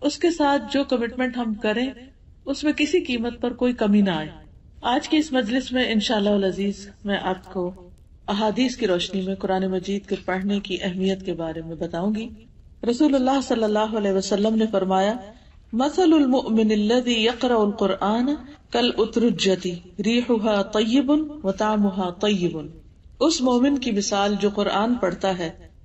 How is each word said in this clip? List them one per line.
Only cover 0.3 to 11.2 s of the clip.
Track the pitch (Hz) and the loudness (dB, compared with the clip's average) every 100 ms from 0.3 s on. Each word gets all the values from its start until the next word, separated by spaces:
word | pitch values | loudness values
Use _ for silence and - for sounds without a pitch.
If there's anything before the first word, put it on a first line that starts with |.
साथ | 320 285 285 220 | 2 2 2 0
जो | 269 277 | -2 0
commitment | 254 233 247 254 247 | -2 -2 -4 -4 -4
हम | 233 208 | -4 -4
करें | 214 214 254 233 254 - - - - | -2 -2 -4 -6 -18 -20 -20 -12 -8
उसमें | 277 302 | -4 -2
किसी | 294 294 359 | 0 0 0
कीमत | - 240 233 233 | 0 -2 -4 -4
पर | 247 247 | -6 0
कोई | 247 247 | -2 2
कमी | 214 208 | 4 4
ना | 196 160 | 4 0
आए। | 156 160 - - - - - | -4 -12 -20 -20 -20 -8 -2
आज | 262 - | -2 0
के | 311 | 0
इस | 302 | 2
मजलिस | 254 208 254 262 | 0 0 -2 -2
में | 247 247 | -2 0
इंशाअल्लाह | 220 208 220 202 202 190 | 0 0 0 2 2 2
अजीज | 185 202 196 - - 202 | 0 -4 -6 -12 -10 -4
मैं | 196 185 | -2 -2
आपको | 185 - 190 180 185 180 - - - - | -6 -8 -6 -6 -8 -18 -20 -20 -14 -6
अहादीस | 202 214 202 254 247 | -2 0 0 -2 0
की | 220 | 0
रोशनी | 180 180 190 | 0 -2 -4
में | 185 190 | -4 -4
कुरान | 196 185 190 | -2 -2 0
मजीद | 185 185 202 - | -2 -2 -6 -4
के | 190 - | -6 -4
पढ़ने | 185 196 202 | -4 -2 -2
की | 202 185 | -4 -6
अहमियत | 196 180 190 190 | -4 -2 -2 -2